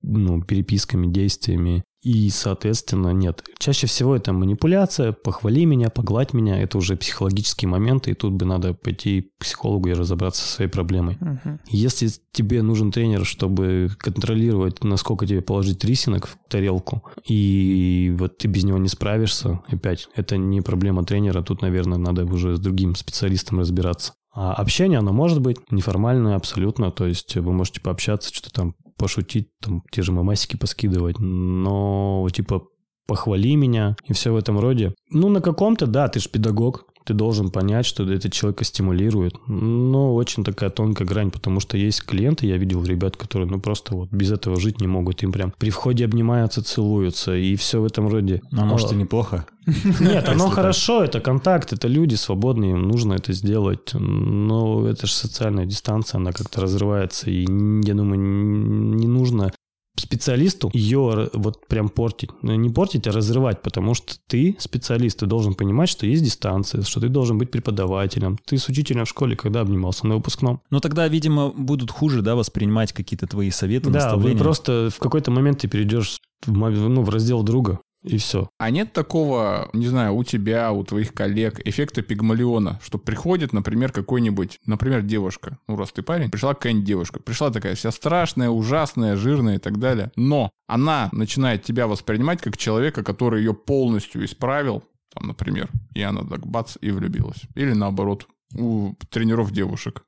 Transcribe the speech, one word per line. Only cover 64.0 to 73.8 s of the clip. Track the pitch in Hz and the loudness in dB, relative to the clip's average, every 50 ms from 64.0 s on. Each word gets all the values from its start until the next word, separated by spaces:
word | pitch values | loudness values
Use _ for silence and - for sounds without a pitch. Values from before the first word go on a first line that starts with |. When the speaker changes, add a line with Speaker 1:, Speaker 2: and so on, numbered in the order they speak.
| - - - - _ | -4 -8 -14 -16 _
Speaker 1:
ты | _ - 120 139 185 196 - | _ 0 2 2 2 2 0
специалист, | - - - 127 - - 123 117 123 117 101 - | -6 -6 -6 -4 -2 0 0 2 2 0 0 -2
ты | - | -2
должен | 101 110 117 110 104 95 | 0 0 2 2 0 0
понимать, | - 104 98 98 120 165 180 | 0 0 2 2 2 2 2
что | - - - | 0 0 0
есть | 104 127 160 160 | 2 2 4 2
дистанция, | 127 - - - 98 92 95 98 - - - 98 | 2 0 -2 -2 -2 0 0 -2 -2 -2 -2 -2
что | - - - | -2 -2 -2
ты | 107 120 | 0 0
должен | 131 143 131 120 117 104 | 2 2 2 2 2 2
быть | 123 123 | 0 0
преподавателем. | - 117 - - 104 101 98 90 95 95 98 95 - - 98 92 95 104 _ | -2 -4 -2 -2 -2 0 0 0 0 0 -2 -2 0 0 -2 0 -2 -4 _
Ты | - - | -2 -2
с | 135 - - | -2 0 0
учителем | 131 139 151 - 135 120 113 | -2 -2 0 0 0 -2 -2
в | 113 | -4
школе | - - 147 127 127 | -2 -2 0 0 0
когда | - - 110 104 117 | -2 -2 -2 0 0
обнимался? | 113 98 98 95 92 92 90 - - | 0 0 0 0 0 -2 -2 -2 0
На | 107 107 | 0 0
выпускном. | 110 110 - - - - 127 120 131 _ _ | 0 0 -2 -4 0 0 0 0 -2 _ _
Speaker 3:
Ну, | - 139 | -2 0
тогда, | - 165 147 160 165 160 | 0 0 0 2 2 2
видимо, | 151 160 151 156 151 147 143 143 | 2 2 2 2 2 2 2 0
будут | - - 139 127 147 139 127 110 | -2 -4 -2 -2 0 -2 -2 -4
хуже, | - - 151 156 139 123 104 | -4 0 0 2 2 2 2
да, | 107 117 | 2 2
воспринимать | 120 110 - _ - 95 104 107 113 110 107 - | 2 0 0 _ -2 0 2 2 2 0 0 -4
какие-то | - 95 - - 90 - | -6 -8 -6 -6 -6 -6
твои | 87 - 101 101 98 | -6 -2 -2 -2 -2
советы, | 90 - - 95 107 131 | -2 -2 -2 0 0 0